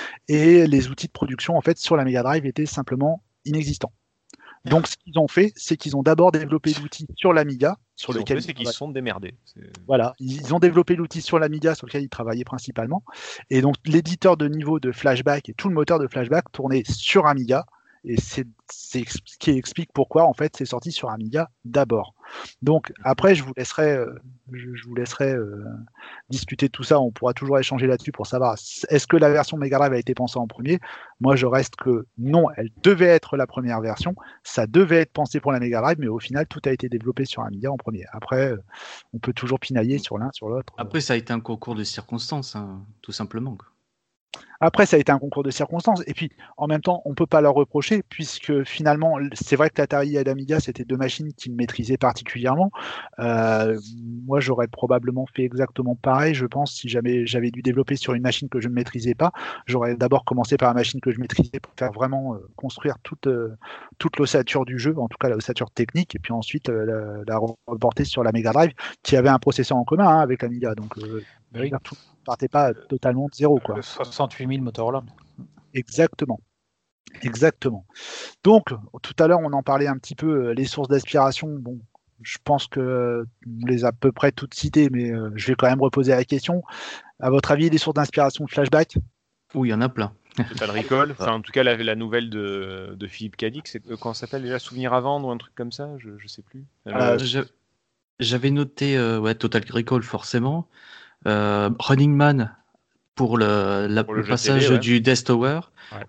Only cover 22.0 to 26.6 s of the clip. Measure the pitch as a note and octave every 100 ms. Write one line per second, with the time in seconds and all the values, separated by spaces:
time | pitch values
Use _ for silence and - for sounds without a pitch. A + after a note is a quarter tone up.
22 | G2 _ - - - - C3 D#3 - -
23 | C3 C3 F#3+ F3+ C3 B2+ B2 - D#3 C#3
24 | A#2+ B2 B2+ B2+ - B2+ B2 A#2+ A#2 A#2+
25 | A#2+ - C#3 C3 G#2 G#2 G#2+ A2+ A2+ _
26 | - - _ C3 - C3+